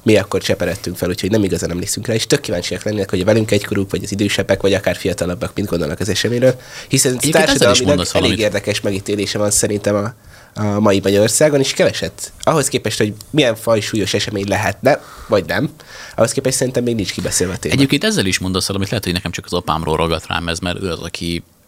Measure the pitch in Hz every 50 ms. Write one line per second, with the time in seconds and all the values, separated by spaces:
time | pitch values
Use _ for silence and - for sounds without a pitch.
0 | - 110 110 98 95 - - 92 - - 95 - - 90 85 - - 90 90 -
1 | - 90 87 - - 95 110 110 98 90 85 87 - 82 85 87 95 - - 104
2 | 107 - - 113 - - 147 - - - 98 90 - - 92 87 - 107 104 104
3 | 95 - - 90 92 107 110 113 107 107 104 101 - - 104 98 95 - - -
4 | - - 101 101 104 101 - - 95 - 98 - - 98 95 90 - 95 87 -
5 | - 92 98 - - 87 87 85 87 82 - - 101 101 90 85 80 73 80 -
6 | - 107 107 - - 110 120 120 127 131 127 - - - - - - - - 131
7 | - 131 127 120 127 147 160 165 - - 139 - 127 120 120 - - - 98 90
8 | 85 - - - - - 110 107 107 104 98 98 - 107 101 - - 107 98 95
9 | 98 - 104 101 98 - - 107 104 104 - - - 104 104 101 - 101 104 101
10 | 101 110 - - - - - - - - - 107 104 104 101 104 107 107 98 98
11 | 95 98 101 101 107 113 - - 151 151 143 139 131 - - - 180 127 - -
12 | - - - - - - - - - - 160 156 131 - - 123 - 107 - -
13 | 113 104 104 107 - - - 151 139 120 110 - - 117 113 107 101 - - 107
14 | 95 - - 101 - 107 104 98 98 98 95 104 107 95 - - - 131 147 -
15 | - - - - - - 110 98 80 80 87 101 143 151 - - - - - -
16 | - - - - 113 120 - - - 131 131 - 135 123 - 123 120 120 120 110
17 | 92 - - - 92 - - - 92 92 92 - - - - 131 139 135 139 143
18 | 220 220 214 160 98 95 90 - 92 92 92 92 - - 98 98 92 - 123 107
19 | - 92 87 90 - 90 - - - - 87 87 - - 78 80 73 - 78 78
20 | 85 82 80 82 - - 87 82 85 85 82 85 92 90 90 98 98 92 80 -
21 | - 85 - - 90 85 85 85 - _ _ _ _